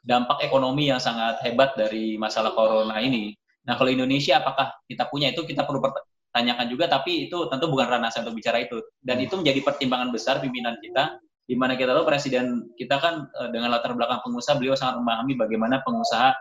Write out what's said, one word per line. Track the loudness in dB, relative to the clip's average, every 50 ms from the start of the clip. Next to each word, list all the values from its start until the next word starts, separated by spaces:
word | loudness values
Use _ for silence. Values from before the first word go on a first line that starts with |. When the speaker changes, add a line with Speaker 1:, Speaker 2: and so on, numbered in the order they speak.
Speaker 1:
dampak | _ 2 2 2 2 2 0 0
ekonomi | 0 2 2 2 2 4 2 2 2 2
yang | 2
sangat | 2 0 -2 -2 0 0 -2 -2 -2 -2
hebat | -2 4 4 4 4 4
dari | 0 -2 0 0 -2 -2 -2 -2
masalah | -2 -4 -4 -2 0 0 0 2
corona | 4 4 4 6 4 2 2 0 -2
ini. | 0 0 0 0 -2 -4 -8 _ _ _ _ _ _
Nah, | -6 0
kalau | 2 2 2 2
Indonesia | 2 2 2 0 0 2 4 4 4
apakah | 4 2 0 0 -2 -2 -2 -12 _ _
kita | -4 -4 -4
punya, | -4 -2 0 0 0
itu | 0 -2 -6
kita | -6 -4 -4 -2
perlu | -2 -2 0
pertanyakan | 0 0 -2 -2 -12 _ _ _ _ _ _ 0 0 0 0 0 -2
juga, | -4 -2 -2 0 2
tapi | 2 0 0 0 -2 -4 -4 -4
itu | -4 -4 -4
tentu | -2 -2 -2 -2 0
bukan | 2 0 2
ranah | 2 2 0 0 0
saya | -4 -4 -6
untuk | -6 -8 -6
bicara | -2 0 0 0
itu. | -2 -2 -6 -10 -10 -12 _ _
Dan | _ -2 -2 -2
Speaker 2:
Hmm. | -2 -2
Speaker 1:
itu | -2
menjadi | 0 2 2 2 2 0
pertimbangan | -2 -2 0 -2 -2 0 0 -2 -4
besar | -4 -4 0 0 -2 0
pimpinan | -2 -4 -6 -4 -4 -4 -6 -6
kita, | -10 -4 0 0 0 0 -2 -10 _ _ _ _ _
di | _ -2
mana | 0 2 0 2
kita | 0 2 2 4
tahu | 4 4 4
presiden | 2 2 0 0 0 0 0 0 -2 -4 -4 -6 -12
kita | -12 -2 0 0 2
kan, | 2 0 0 -2 -8 -10 _
eh, | -8 -8 -6 -4
dengan | -4 -2 0
latar | 0 0 0 -2 -2
belakang | -2 0 0 0 -4 -4
pengusaha, | -6 -6 -6 0 2 2
beliau | 2 2 0 0
sangat | 0 0 -2 -2 0 0
memahami | -2 0 0 0 -2 0
bagaimana | 0 0 0 0 0 0 0 0 0 0
pengusaha | -2 -2 -2 -2 0 0 4 4 4 4 2